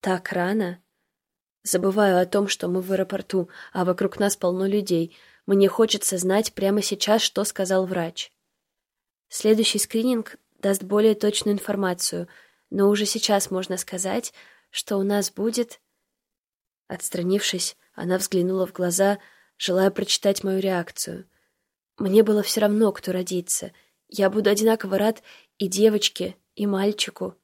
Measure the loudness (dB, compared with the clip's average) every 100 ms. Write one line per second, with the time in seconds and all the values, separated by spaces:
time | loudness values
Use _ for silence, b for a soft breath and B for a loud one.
0 | -2 -4 -4 -4 -2 -2 -2 -6 _ _
1 | _ _ _ _ _ _ -4 0 0 2
2 | 4 4 2 0 0 -2 -2 -2 0 -2
3 | -2 -4 -2 -2 -2 B B -4 -2 0
4 | -2 0 -2 0 -2 0 0 0 0 0
5 | 0 b b b 0 4 4 4 2 2
6 | -2 -2 2 2 0 -2 0 0 -2 -4
7 | 2 2 2 -2 -4 -2 0 0 0 -2
8 | -4 -6 -14 _ _ _ _ _ _ _
9 | _ _ _ -2 2 4 2 0 -2 0
10 | 0 -2 -4 -14 _ _ -2 -2 0 4
11 | 4 4 0 0 -2 -2 -2 -2 -2 -2
12 | -4 -6 -10 b b b b 2 4 4
13 | 0 -2 0 0 0 -6 -6 -8 -8 -8
14 | -4 -4 -6 b b b b -12 -4 -2
15 | 0 0 -2 -4 -4 -2 -6 -8 _ _
16 | _ _ _ _ _ _ _ _ _ -10
17 | -8 -4 0 0 0 -4 -6 -8 _ -10
18 | -2 -2 0 0 0 -2 -4 -2 -2 2
19 | 2 0 b b b b -2 2 2 2
20 | -2 0 0 0 -2 -2 0 -2 -4 -8
21 | -10 -10 -16 _ _ _ _ _ _ _
22 | 2 4 6 2 0 0 2 4 2 0
23 | -6 -6 -4 -6 -4 -6 -6 b b b
24 | _ 0 2 4 2 4 4 2 0 0
25 | 0 0 B B B _ -6 4 4 4
26 | -2 -4 -8 -10 _ -6 -2 0 -2 -2
27 | -6 -6 -10 -10